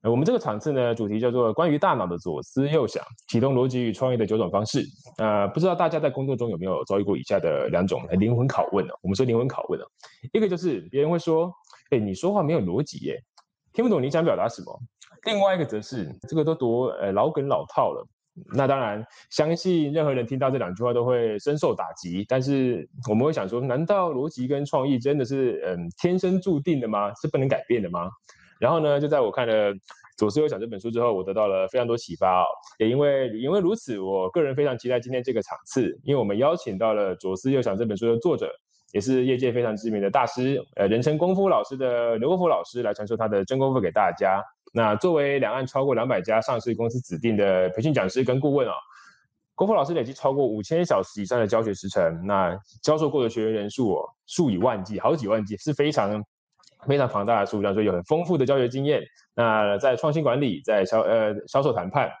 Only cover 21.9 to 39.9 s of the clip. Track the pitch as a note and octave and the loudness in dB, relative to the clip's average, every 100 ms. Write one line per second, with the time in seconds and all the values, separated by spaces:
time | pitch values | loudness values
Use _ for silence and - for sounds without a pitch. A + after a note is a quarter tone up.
21.9 | - F2+ F2+ G#2 C3 C3 C#3 B2+ G#2+ D2 | -8 -8 -6 -2 -2 0 0 0 -2 -6
22.9 | - A#2+ G#2+ C#3+ D#3+ F#2+ A#2 C3+ B2+ E3 | -12 -2 2 2 0 -4 -4 -2 -2 0
23.9 | G3+ F3 C3+ D3+ - B2+ C#3 C#3+ D3 C3+ | 0 0 -2 -4 -6 -4 -4 0 0 0
24.9 | C3 C3 D3 A#2+ C3+ B2+ - F2 F2 E2+ | 0 0 0 0 0 0 -2 -4 -6 -8
25.9 | - F3 F#3 F#3 F#3 G3 D#3 C#3+ D3 A2+ | -4 -2 0 0 0 0 -2 0 -2 -2
26.9 | G#2 G#2 G#2+ D3+ D3+ C3 G#2+ - A#2+ F#2 | -2 -2 -4 -4 0 0 -2 0 -2 0
27.9 | F2 F2+ - _ - - _ A#2+ E3 D3+ | -6 -8 -10 _ -20 -20 _ 0 2 2
28.9 | C#3+ D3 D3 A2+ A2+ A#2 A2 G2+ G2 _ | 0 2 2 0 0 0 2 2 -2 _
29.9 | - - - G#2+ B2 D3+ G2+ A#2 G#2 A2+ | -20 -20 -2 0 2 0 -2 -6 -8 -4
30.9 | A#2 A#2+ G2 F#2 G2 G#2+ F#2+ F#2+ B2+ A#2 | 0 0 0 -2 0 2 2 0 -2 0
31.9 | A#2 - E2+ F#2 F#2 E2 - - _ A2 | -2 -4 0 2 4 2 -2 -12 _ 0
32.9 | C3 D3 C#3 C3 A2 C3 G3+ F3 A3+ - | 4 2 2 0 -2 0 0 0 -2 -6
33.9 | G#2 F#2+ G2 F#2 F3 D3 C3+ D3 B2 A#2+ | -6 -2 -2 0 0 0 0 0 0 -2
34.9 | B2 B2 B2+ B2 A2+ - D#2 - C3+ G2+ | -2 -2 -4 -2 -2 -4 -12 -4 0 0
35.9 | - - C#3 G#2 G2+ C#3+ F3 A#2+ F#2+ A2+ | -2 -2 0 2 2 2 0 -4 -2 0
36.9 | G#2+ G2 F2+ F#2+ F#2+ C3 C3+ A#2 G2 A#2 | 2 0 -2 -4 -4 0 0 0 -2 -2
37.9 | G2 A#2 A#2 F3+ C#3+ D#2+ - _ _ _ | 0 0 2 0 0 -4 -8 _ _ _
38.9 | - G#2+ C3 B2+ B2 B2+ A#2+ A#2+ G#2+ A2+ | -4 0 2 2 2 2 0 -2 -2 -4